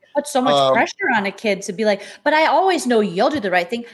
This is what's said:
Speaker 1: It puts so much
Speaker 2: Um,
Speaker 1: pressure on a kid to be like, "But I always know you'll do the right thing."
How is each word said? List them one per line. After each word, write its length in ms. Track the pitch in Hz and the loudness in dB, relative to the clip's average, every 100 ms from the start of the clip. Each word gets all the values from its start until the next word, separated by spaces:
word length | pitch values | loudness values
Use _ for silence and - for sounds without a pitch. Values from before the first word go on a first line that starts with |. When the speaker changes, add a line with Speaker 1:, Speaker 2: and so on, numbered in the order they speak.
Speaker 1:
It 100 | _ 294 | _ -6
puts 80 | 285 | -2
so 80 | 262 | -2
much 120 | 254 139 | 2 2
Speaker 2:
Um, 180 | 135 | 4
Speaker 1:
pressure 340 | 220 330 - - 226 | 2 0 -2 -2 -2
on 100 | 196 | -2
a 60 | |
kid 300 | 190 220 190 | -4 -4 -4
to 80 | 202 | -6
be 120 | 175 214 | -2 -2
like, 160 | 202 - - 285 | -2 -6 -6 0
"But 80 | |
I 140 | 302 320 | 2 4
always 380 | 302 381 339 247 | 4 2 0 2
know 140 | 226 | 2
you'll 300 | 202 170 254 | 2 0 0
do 100 | 294 | 0
the 120 | 196 | 0
right 180 | 180 175 | 0 0
thing." 160 | 233 233 | -6 -10